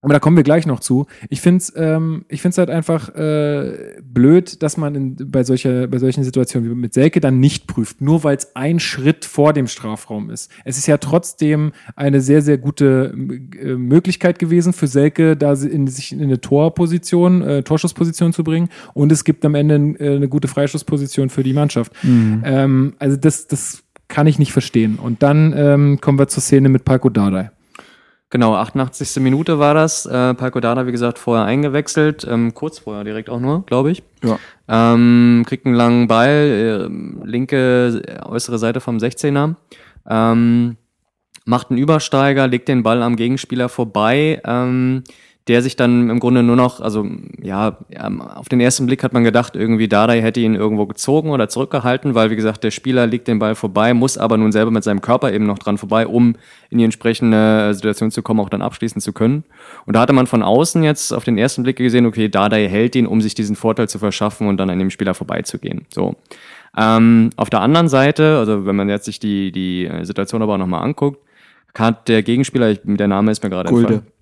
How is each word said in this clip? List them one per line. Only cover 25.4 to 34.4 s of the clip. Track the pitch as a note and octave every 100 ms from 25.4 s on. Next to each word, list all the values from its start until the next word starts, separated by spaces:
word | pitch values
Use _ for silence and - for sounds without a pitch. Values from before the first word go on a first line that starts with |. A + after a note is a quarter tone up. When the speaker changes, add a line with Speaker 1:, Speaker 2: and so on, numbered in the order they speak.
| D#3 D3
Speaker 1:
ähm, | C#3+ C#3+ C#3+ C#3+
kommen | - C#3
wir | C#3
zur | -
Szene | - C#3 C3+
mit | C3 -
Palko | C3 B2+
Dardai. | G#2+ G2+ F#2+ G#2 _ _ - - _ _ _ _
Speaker 3:
Genau, | B2 A#2
achtundachtzigste | G#2+ G#2+ C3+ C3 - C3+ -
Minute | C3 C3+ D#3+ D#3+
war | D3
das. | D3+ D#3+ - -
Äh, | B2+ B2+ B2
Palko | B2+ B2
Dardai, | A#2 A#2+ B2+
wie |
gesagt, | A#2+ A#2+ A#2+
vorher | - A#2 G#2
eingewechselt, | C3 D3 C#3 D3 - D3+ D3+ -
ähm, | A#2 A#2
kurz | A2+ D#3 D#3
vorher | - G#2
direkt | G#2 G#2+ A2+
auch | A#2+
nur, | B2+ D#3 G3
glaub | B2 C3+
ich. | F3+ - _
Speaker 2:
Ja. | A#2+ A2